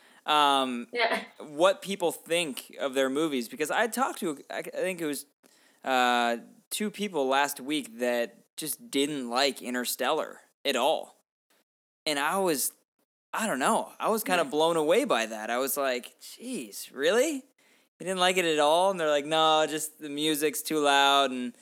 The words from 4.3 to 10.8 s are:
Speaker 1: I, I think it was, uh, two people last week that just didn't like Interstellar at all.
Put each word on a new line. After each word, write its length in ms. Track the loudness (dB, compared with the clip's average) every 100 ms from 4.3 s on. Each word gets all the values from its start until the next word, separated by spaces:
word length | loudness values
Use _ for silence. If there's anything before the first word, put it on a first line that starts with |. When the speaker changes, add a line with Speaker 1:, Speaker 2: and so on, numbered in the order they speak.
| -8 -10
Speaker 1:
I, 80 | -10
I 40 |
think 380 | -8 -6 -4 -4
it 60 | -6
was, 180 | -6 -10 _ _ _ _ _
uh, 540 | -2 2 4 4 2 -2 -8 -20 _
two 200 | -6 -6
people 360 | -4 -6 -2 0
last 320 | 2 0 -2
week 400 | -6 -6 -6 -4
that 360 | -2 0 -2 -6 _ -12
just 340 | -10 -10 -4
didn't 400 | 0 0 -2 -4
like 320 | 0 0 -2
Interstellar 800 | -6 -6 -4 -2 0 0 -2 -10 -20 _
at 100 | -2
all. 400 | 0